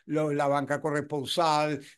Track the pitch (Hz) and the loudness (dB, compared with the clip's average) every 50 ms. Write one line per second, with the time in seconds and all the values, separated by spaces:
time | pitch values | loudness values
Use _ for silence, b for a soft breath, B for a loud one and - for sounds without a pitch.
0 | b - 147 151 156 151 143 147 143 139 143 143 135 131 147 143 160 156 147 147 | b -4 -2 -2 0 0 0 0 2 2 2 0 0 0 -2 -2 -2 -2 -2 -2
1 | 143 147 151 143 123 110 - 180 170 160 151 151 151 151 147 - B B B | -2 -4 -6 -6 -4 -4 0 2 2 4 4 4 2 0 -2 -6 B B B